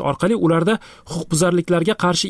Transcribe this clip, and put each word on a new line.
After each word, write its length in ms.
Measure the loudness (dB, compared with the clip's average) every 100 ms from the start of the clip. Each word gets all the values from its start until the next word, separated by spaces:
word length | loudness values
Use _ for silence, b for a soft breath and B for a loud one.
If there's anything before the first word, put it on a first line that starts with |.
| -4
orqali 260 | -2 0 2 2
ularda 340 | 2 2 0 B B -12
huquqbuzarliklarga 840 | -10 -4 0 2 2 0 0 0 0
qarshi 220 | 0 -2 0